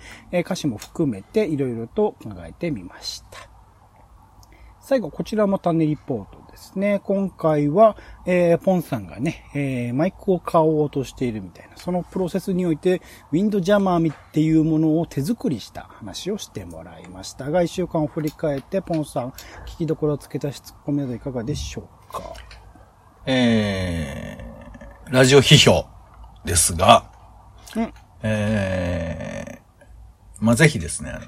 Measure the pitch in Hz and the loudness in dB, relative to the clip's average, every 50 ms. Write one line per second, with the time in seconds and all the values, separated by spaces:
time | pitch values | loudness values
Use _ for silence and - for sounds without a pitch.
0 | - - - - - - - 180 165 - 185 - - 151 110 104 - - - - | 0 -12 -20 -20 -14 -4 -4 -4 -2 -2 -6 -4 -4 -4 -4 -6 -10 -12 -4 -2
1 | 165 139 107 98 101 - - 220 214 151 156 135 139 127 120 113 113 113 - 214 | -2 -2 -2 -4 -10 -4 -2 -2 0 0 0 -2 -2 -4 -4 -6 -8 -6 -2 -2
2 | 208 208 - - - 113 101 90 85 - - - - 170 143 104 87 92 - - | 0 0 -2 -6 -14 -14 -14 -14 -16 -18 -12 -8 -6 -6 -6 -6 -8 -14 -18 -14
3 | - - - - - - - - - - - - - - - _ - _ _ - | -12 -12 -12 -12 -18 -20 -20 -20 -20 -20 -20 -20 -20 -20 -20 _ -20 _ _ -20
4 | - - - - - - - - - _ - - - - - - - - 269 262 | -20 -20 -20 -20 -20 -20 -20 -20 -20 _ -20 -20 -20 -20 -20 -20 -4 0 0 0
5 | 196 147 - - 175 - - 214 214 196 196 190 - 175 165 165 160 151 151 - | 0 -2 -6 -8 -8 -4 0 0 2 2 0 0 0 0 2 2 2 2 0 -4
6 | - - 135 110 95 - - - - - - - - - - 190 196 208 202 190 | -4 -6 -6 -6 -6 -10 -16 -20 -20 -20 -20 -20 -20 -12 -6 -2 0 0 0 0
7 | - - 196 196 196 180 - - - 160 156 147 147 147 147 196 226 220 202 - | 0 -2 -2 -2 -2 -4 -6 -2 0 2 2 2 2 2 6 6 6 6 6 2
8 | - - - - - 185 180 180 175 170 170 160 - 190 185 180 151 - - 113 | -8 -20 -20 -12 -4 0 2 2 4 4 2 2 2 2 0 0 0 -2 -6 -8
9 | 95 85 71 82 123 170 - - - - - 143 143 135 131 123 120 120 120 135 | -8 -10 -10 -6 -4 -6 -6 -6 -14 -10 -6 -6 -4 -4 -4 -4 -4 -4 -2 -2
10 | 160 190 - - - - 185 170 - - - 170 160 160 160 151 151 147 - 143 | -2 -2 -2 -4 -2 0 0 0 -2 0 2 4 4 4 4 2 0 0 -2 -4
11 | 127 - - - 131 123 107 110 92 87 - - - - - - - 180 180 180 | -6 -6 -6 -4 -4 -4 -4 -6 -10 -12 -16 -20 -20 -20 -20 -12 -6 -4 -4 -4
12 | 170 - - 190 185 165 - 190 - - 190 180 185 175 160 147 - 180 185 175 | -4 -4 -4 -4 -4 -2 -4 -4 -4 -2 -2 0 0 0 0 0 2 0 0 0
13 | - - - - - - - 165 202 220 202 202 170 175 208 208 196 190 180 170 | -2 -10 -20 -20 -10 -2 0 0 2 2 0 0 2 2 2 4 4 2 2 2
14 | 165 160 139 - - - - 156 156 160 160 160 156 160 160 156 160 160 151 165 | 2 0 -2 -4 -14 -6 -2 0 2 4 4 4 4 4 2 2 2 2 2 2
15 | 160 - - 143 135 170 240 - - 233 139 101 - - - - - - - - | 0 -2 -4 -4 -2 -2 -4 -4 -2 -4 -4 -4 -8 -12 -16 -16 -16 -16 -20 -18
16 | - 101 87 - - 170 220 196 - - - - 90 85 85 80 82 87 85 82 | -16 -14 -12 -10 -6 -6 -6 -6 -8 -12 -12 -12 -12 -12 -14 -16 -16 -18 -18 -20
17 | - 85 90 92 95 - - - 131 143 151 180 175 160 - - 180 160 - 165 | -20 -18 -16 -14 -14 -16 -14 -10 -8 -2 0 0 0 0 -2 -4 -6 -2 0 -2
18 | 151 - - 170 151 156 - - - 156 143 135 - - - 196 180 - 180 160 | -2 -2 -2 -4 -4 -6 -6 -4 -4 -2 -2 -4 -6 -4 -6 -6 -4 -2 -4 -4
19 | 147 - - 143 120 127 - - - - - - - - - - 170 147 160 - | -4 -4 -4 -6 -6 -6 -10 -14 -18 -18 -18 -18 -16 -18 -8 -6 -4 -4 -2 -2
20 | - 147 147 139 - - - 139 - 143 131 - - - - - _ - 143 143 | -2 -2 -2 -4 -6 -10 -8 -6 -6 -6 -8 -10 -16 -20 -20 -14 _ -4 -4 -2
21 | 143 127 120 107 - 143 123 123 107 117 113 - - - - - - - - - | -2 -4 -6 -8 -8 -8 -6 -6 -6 -6 -6 -6 -6 -8 -10 -12 -14 -16 -20 -20
22 | - - - - - - - - - - - - - - - - - - _ _ | -20 -14 -14 -12 -12 -12 -16 -16 -18 -20 -20 -20 -20 -20 -20 -20 -20 -20 _ _
23 | _ - _ _ - - 131 127 123 117 113 110 107 101 98 95 92 90 82 82 | _ -20 _ _ -4 -2 0 2 4 4 4 2 2 0 -2 -2 -4 -4 -4 -4
24 | 78 69 69 - - 50 50 - - - - - - - - - - - - - | -6 -6 -8 -10 -12 -12 -14 -14 -16 -16 -16 -18 -18 -20 -20 -20 -20 -20 -20 -20
25 | - - - 127 131 127 139 143 - - 160 131 - 123 95 85 - - - - | -12 0 4 6 6 8 8 8 8 10 8 8 10 8 6 4 2 -2 -12 -20
26 | - - - - - - - - - 175 - 87 - - 87 78 82 - 117 113 | -20 -20 -20 -20 -20 -20 -20 -12 -6 -2 0 0 0 0 0 4 8 8 8 8
27 | - - - - - - - - - - - - - - - 214 233 - - - | 6 0 -12 -20 -20 -20 -20 -20 -20 -20 -20 -20 -20 -10 -6 -6 -6 -6 -8 -16
28 | - _ - - - 110 107 107 104 107 110 104 98 95 92 90 87 87 87 85 | -20 _ -20 -6 -4 -2 -2 0 0 0 0 0 0 0 -2 -2 -2 -2 -2 -4
29 | 82 82 - - - - 50 50 50 - - - - - _ _ - - - - | -4 -6 -8 -8 -10 -10 -12 -12 -12 -14 -16 -18 -20 -20 _ _ -20 -20 -20 -20
30 | - - - _ - - - - 107 110 120 113 165 147 - - - - - - | -20 -20 -20 _ -20 -20 -10 -2 2 2 6 6 6 6 6 2 -4 -6 -8 -10
31 | - - - - - | -10 -12 -12 -14 -12